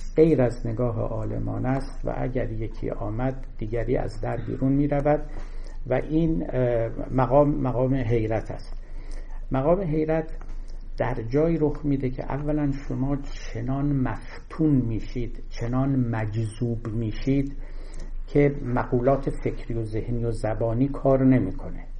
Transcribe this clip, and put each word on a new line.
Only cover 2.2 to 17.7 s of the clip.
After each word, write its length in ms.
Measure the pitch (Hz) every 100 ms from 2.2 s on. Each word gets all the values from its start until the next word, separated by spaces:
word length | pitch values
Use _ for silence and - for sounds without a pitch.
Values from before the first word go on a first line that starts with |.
| 131 127 110
یکی 380 | 110 110 - 113
آمد، 560 | - 107 110 131 131 - -
دیگری 400 | 107 113 113 131
از 240 | - -
در 160 | 120 120 113
بیرون 260 | 110 131
می‌رود 480 | 139 143 143 139 151 - - - - - - 127
و 60 |
این، 520 | 127 131 156 165 160 -
اه، 400 | 127 127 117 113 110 -
مقام، 500 | 127 123 135 143 151
مقام 340 | 131 117 131 139
حیرت 560 | 107 117 107 110 -
است. 320 | 92 - - - - - - - - -
مقام 300 | 127 139 190
حیرت 560 | 190 151 156 160 160 - - - - - - -
در 180 | 123 120 113
جایی 280 | 135 160 170
رخ 280 | 147 147 147
می‌ده 240 | 135 127
که 140 | 127
اولاً 480 | - 139 147 151 147
شما 440 | 131 - 127 131 143
چنان 760 | - - - 117 120 135 143
مفتون 840 | 139 120 104 - - - - 156 139
می‌شید، 680 | 113 110 - 127 113 - -
چنان 460 | - 120 127 135 135
مجذوب 920 | 117 113 110 107 110 - 120 113 113
می‌شید 680 | 107 110 - - 139 139 - -